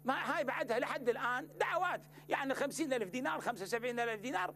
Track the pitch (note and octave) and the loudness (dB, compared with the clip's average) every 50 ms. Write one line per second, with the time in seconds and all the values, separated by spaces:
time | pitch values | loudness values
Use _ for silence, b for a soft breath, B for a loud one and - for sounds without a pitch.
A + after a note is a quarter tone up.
0 | B A#3 C4+ E4+ E4 A3+ D4 E4+ D4 B3 B3+ D4+ D#4+ A#3 A3 A#3 C#4+ - B3 D#4 | B 0 0 0 2 0 0 0 2 0 0 -2 0 0 2 0 2 0 -2 -2
1 | C4 A#3+ A3+ B3+ C4+ A#3+ B3 B3+ D#4 - - - - - F#4+ E4+ F#4 F4+ C#4+ G#3 | 2 2 2 2 2 0 0 0 -2 -6 -2 0 0 2 2 2 2 2 0 0
2 | - - B B B B - - C#4+ C4+ C4 - C#4 C#4+ C#4 B3 E4 C4+ C4 B3 | -4 -10 B B B B 0 0 2 0 0 0 0 -2 0 -2 0 0 2 0
3 | G#3+ F#3 F3 B3+ C4 D#4 D#4 D4+ - C4 A#3+ E3+ F#3+ F3+ A#3 A#3 A#3 B3+ A#3+ A#3+ | 0 -2 -2 -2 0 0 0 0 0 -2 -2 -2 -2 -2 -2 -2 -2 0 0 0
4 | A#3+ A#3 A3+ G#3+ G3 B3+ D#4 F4+ F#3 - - | 0 0 -2 -4 -4 -2 0 0 0 0 -4